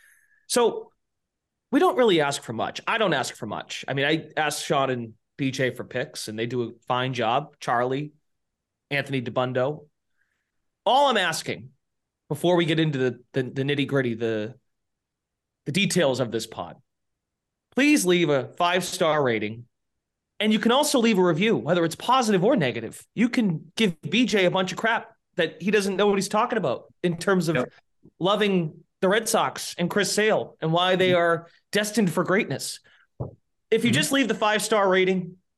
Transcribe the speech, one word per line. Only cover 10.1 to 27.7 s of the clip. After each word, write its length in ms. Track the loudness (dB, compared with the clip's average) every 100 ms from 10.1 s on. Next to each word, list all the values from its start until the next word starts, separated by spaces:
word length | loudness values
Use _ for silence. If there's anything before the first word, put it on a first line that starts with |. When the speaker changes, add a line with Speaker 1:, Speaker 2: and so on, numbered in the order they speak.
| _ _ _ _ _ _ _ 0
Speaker 1:
All 220 | 4 4
I'm 100 | 2
asking 520 | 0 -4 -6 -10 -12 _ _ _ _ _ -10
before 260 | -2 2 2
we 100 | 2
get 120 | 2
into 220 | 0 0
the, 200 | -2 -2 _
the, 120 | -6
the 200 | -4 -4
nitty-gritty, 520 | -2 -2 0 0 0 -2
the, 380 | -4 -4 -6 -12 _ _ _ _ _ _ _ _ _ _ -6
the 60 |
details 480 | 0 0 2 2 2
of 100 | -2
this 160 | -4 -6
pod, 300 | -12 -12 -14 _ _ _ _ _ _ _ _ _
please 320 | 0 2 4 2
leave 240 | 2 2
a 200 | 0 -2 -2
five-star 680 | 0 0 -2 -2 0 2
rating. 400 | 2 0 -4 -10 -18 _ _ _ _ _ _ -2
And 100 | 0
you 80 | 2
can 140 | 2
also 260 | 2 2 2
leave 180 | 2 4
a 60 |
review, 320 | 2 2 2 0
whether 300 | 0 0 0
it's 100 | -2
positive 480 | 0 2 4 2
or 140 | 2 2
negative. 440 | 0 -2 -10 -14 -12 -2
You 140 | 0
can 420 | 0 -2 -2 -8 -2
give 220 | -2 -2
B 240 | -4 0 2
J 180 | 2
a 80 | 2
bunch 220 | 2 -4
of 40 | -4
crap 320 | -2 -4 -6 _ _ -4
that 240 | -4 -2
he 100 | 0
doesn't 240 | 0 0 0
know 120 | 2
what 80 | 2
he's 120 | 0
talking 300 | 0 0 0
about 360 | -2 -4 -8 -4
in 160 | -4 -2
terms 300 | 0 2 2
of 80 | -2
Speaker 2:
Yep. 180 | -2